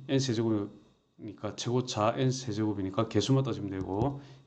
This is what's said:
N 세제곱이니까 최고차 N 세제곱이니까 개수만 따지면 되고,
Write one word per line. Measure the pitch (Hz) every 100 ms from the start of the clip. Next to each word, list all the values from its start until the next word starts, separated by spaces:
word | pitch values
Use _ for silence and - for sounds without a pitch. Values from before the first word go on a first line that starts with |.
| -
N | 139
세제곱이니까 | 135 113 113 107 101 - - _ _ _ 110 92 104 95
최고차 | 117 123 127 - 107 123
N | 131
세제곱이니까 | 127 - 101 107 101 95 95 -
개수만 | - 101 135
따지면 | 135 98 101
되고, | 98 92 98 135 139 - -